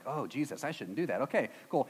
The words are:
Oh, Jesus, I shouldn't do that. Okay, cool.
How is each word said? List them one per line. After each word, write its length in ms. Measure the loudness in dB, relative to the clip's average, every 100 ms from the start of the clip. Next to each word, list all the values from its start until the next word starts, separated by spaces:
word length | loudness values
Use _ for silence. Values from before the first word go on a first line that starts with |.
| -4
Oh, 200 | -2 -2
Jesus, 380 | 0 -2 -2
I 80 | -4
shouldn't 240 | -4 -6 -2
do 100 | 0
that. 160 | 2
Okay, 260 | 2 2 0 -4 0
cool. 200 | 2